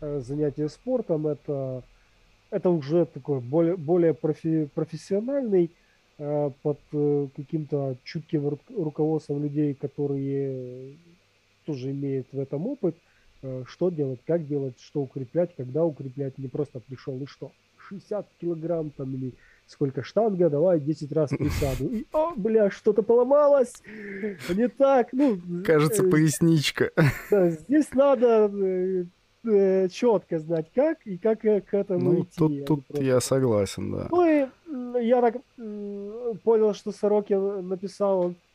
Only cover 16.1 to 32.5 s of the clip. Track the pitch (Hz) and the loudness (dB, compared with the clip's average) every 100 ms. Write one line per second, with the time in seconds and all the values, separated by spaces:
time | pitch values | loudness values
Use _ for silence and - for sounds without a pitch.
16.1 | 127 139 131 135 147 143 127 110 127 - | -8 -8 -8 -10 -6 -6 -8 -16 -14 -10
17.1 | 131 139 - 131 _ _ _ - 196 - | -10 -12 -14 -18 _ _ _ -18 -18 -8
18.1 | 208 180 _ 170 165 160 170 156 - 135 | -8 -8 _ -6 -6 -4 -4 -4 -8 -8
19.1 | 131 131 - _ _ _ - 139 131 117 | -6 -8 -12 _ _ _ -2 -2 -2 -2
20.1 | - 226 185 175 143 180 170 139 156 143 | 0 0 2 2 4 2 2 0 -6 -2
21.1 | 147 147 143 147 - 143 127 139 226 285 | -2 0 0 -2 0 -2 0 -2 -4 -2
22.1 | 311 339 294 202 220 202 - - 208 220 | 0 0 0 2 4 4 2 2 2 4
23.1 | 240 247 285 285 285 240 - - 214 202 | 4 6 6 6 6 2 -4 -18 -16 -12
24.1 | 196 214 180 131 185 240 - 277 269 233 | -8 -8 -8 -4 0 0 4 4 4 2
25.1 | 262 285 196 175 175 190 156 156 208 190 | 2 2 2 -4 -4 2 4 4 4 4
26.1 | 156 156 - 165 165 139 - 127 - 147 | 6 4 4 4 4 2 0 0 4 2
27.1 | - - 208 175 160 160 302 277 247 277 | 2 0 4 4 0 0 2 2 2 4
28.1 | 254 240 226 208 202 190 185 185 185 175 | 4 4 4 4 0 -2 0 -2 -2 -4
29.1 | _ _ _ 233 202 196 190 185 - 247 | _ _ _ 2 4 4 4 0 0 2
30.1 | 196 - 165 156 165 156 - 302 320 226 | 2 0 -6 -2 -4 -2 0 0 0 -8
31.1 | 180 220 220 220 208 - 202 196 180 - | -4 -2 0 2 0 0 -4 -2 0 2
32.1 | 170 175 - 156 | 2 0 0 0